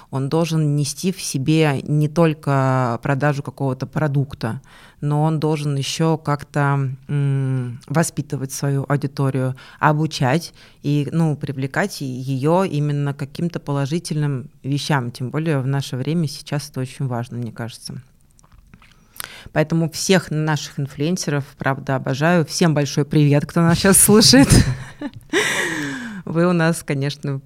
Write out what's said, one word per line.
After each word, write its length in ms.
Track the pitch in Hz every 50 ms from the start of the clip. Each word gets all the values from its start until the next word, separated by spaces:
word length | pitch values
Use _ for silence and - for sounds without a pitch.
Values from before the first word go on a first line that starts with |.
| - -
он 160 | - 131 135 139
должен 480 | 151 160 170 156 160 160 156 147 143
нести 340 | 147 147 139 - - - 185
в 100 | 180 -
себе 600 | - - - 139 131 143 156 160 156 151 139 -
не 260 | - - 151 151 151 151
только 920 | 151 170 170 160 151 156 - 143 139 135 131 131 131 131 127 120 117 113
продажу 400 | - - 139 135 139 147 143 139
какого-то 440 | - - - - 139 135 127 127 135
продукта, 760 | - - 156 156 151 139 147 131 - - - - 117 110 135 - - - - - - - -
но 240 | - 147 147 147 151
он 160 | 160 160 151
должен 360 | 143 151 156 151 143 147 143
еще 400 | 139 135 - - - 160 160 160
как-то, 720 | 156 - - 147 143 - _ - 147 143 139 139 139 139 131 131 - - -
м, 720 | 143 143 143 139 135 139 135 131 131 127 123 123 120 127 - -
воспитывать 640 | 143 160 170 - - - 147 - 151 135 131 135
свою 320 | - - - 139 139 139 135 -
аудиторию, 680 | 143 139 147 139 - - 139 135 131 131 131 127 127 - - - - -
обучать 760 | - 151 156 151 160 151 - - 143 123 135 175 170 - - - - - - _ -
и, 240 | 143 147 147 143 131
ну, 240 | - 165 165 160 147
привлекать 640 | 139 147 139 135 131 131 135 - 151 190 202 - -
ее 600 | 147 131 127 123 131 131 139 127 131 151 165 180 196
именно 500 | 185 - 147 147 147 147 143 143 143 139
к 40 | -
каким-то 400 | 143 135 - - 175 170 - 165
положительным 920 | - - 143 139 139 131 156 175 - - 160 151 151 147 143 127 123 - _ -
вещам. 480 | - 131 139 143 - - 156 139 120 120
Тем 200 | - - 127 120
более 280 | 127 147 160 165 151 139
в 80 | 123
наше 300 | 135 139 139 135 - -
время 320 | 123 127 143 160 175 160 147
сейчас 420 | - - - - 147 147 - -
это 100 | - 131
очень 280 | 131 127 - - 139 127
важно, 300 | 123 117 117 117 120 120
мне 120 | 120 110
кажется. 420 | 110 - 120 113 - - - - - 127 - _ _ _ _ _ _ _ - _ _ - - - - - - - - _ _ _ _ - - - - - - -
Поэтому 360 | - 156 156 151 170 165 165 156
всех 400 | - - - - 190 180 - -
наших 500 | 156 151 156 156 156 143 - - - -
инфлюенсеров, 640 | 139 135 - - 143 160 180 185 - - 147 143 135 - - -
правда, 380 | - 135 135 135 135 139 139
обожаю. 480 | 131 131 135 135 127 151 165 180 175 151
Всем 300 | - - - 143 160 151
большой 300 | 143 147 135 - 151 143
привет, 420 | - - 156 147 143 143 147 147
кто 140 | - - 170
нас 160 | 170 165 175 -
щас 180 | - 196 190 180
слушает. 500 | - - 202 214 214 - - 262 277 -
<laughs> 1800 | - - - - - - - - - - 294 269 - - - - - 370 - - - - - 339 320 311 294 277 277 262 240 233 214 190 165
Вы 220 | - 151 160 170 180
у 40 |
нас, 300 | 180 170 160 165 170 -
конечно, 580 | - - 147 139 135 143 139 - - 143 139 135 -